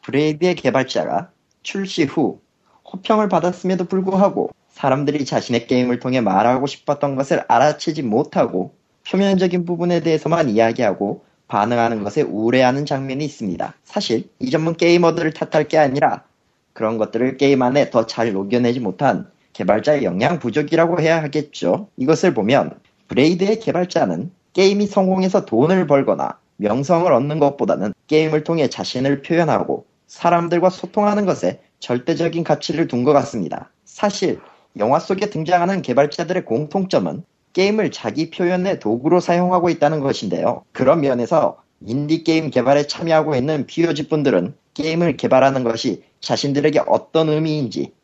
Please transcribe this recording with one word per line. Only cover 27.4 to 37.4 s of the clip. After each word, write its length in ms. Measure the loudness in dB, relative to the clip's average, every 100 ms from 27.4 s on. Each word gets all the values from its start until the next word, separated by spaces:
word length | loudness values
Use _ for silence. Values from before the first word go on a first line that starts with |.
| 0 0 -2 0 -2 -6 _
게임을 360 | 2 2 0
통해 260 | -2 -2 -2
자신을 520 | -2 -8 -4 -2 -2
표현하고 640 | 0 0 2 0 -2 -6 -8 _ _
사람들과 600 | -2 2 2 2 2 2
소통하는 540 | 0 -6 0 0 0 0
것에 340 | 0 -2 -4 _ _
절대적인 640 | -6 -4 -2 -2 -2 -2
가치를 440 | -2 -2 -2 -4 -2
둔 160 | 0
것 100 | 2
같습니다. 560 | 2 2 -6 -6 -8 -14 _ _
사실 540 | -4 -4 -2 -4 -4 -10 _ _ -4
영화 200 | 0 0
속에 300 | 0 -4 -2
등장하는 540 | -4 0 2 2 -2
개발자들의 600 | 0 0 0 -2 -4 -4 -2
공통점은 800 | -4 -2 -4 0 -2 -2 -8 -14 _